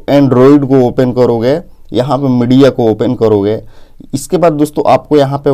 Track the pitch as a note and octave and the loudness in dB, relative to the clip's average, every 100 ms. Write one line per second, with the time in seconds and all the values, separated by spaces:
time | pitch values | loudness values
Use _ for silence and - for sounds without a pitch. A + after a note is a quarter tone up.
0 | - C#3 C#3 B2 C3+ D3 C3 C3+ B2 A2 | 0 0 2 4 4 4 2 0 0 -2
1 | B2+ B2 A#2 A#2 A#2+ D#3 - - - A2+ | -2 0 0 0 -2 -4 -6 -20 -8 -6
2 | C3 C3+ C#3 B2 A#2+ C3 C3+ B2+ A2+ G#2+ | -2 -2 -2 -2 2 4 2 2 -2 -2
3 | A#2+ B2 A2 G#2 G2+ A2 - - - - | -4 -2 0 0 0 -4 -10 -20 -20 -20
4 | - D#3 - E3+ E3+ D3 D3 - B2+ C3 | -10 -10 -4 -2 0 0 -4 -2 -2 -2
5 | - D3 C3+ C#3 C#3+ | 0 0 0 -2 -2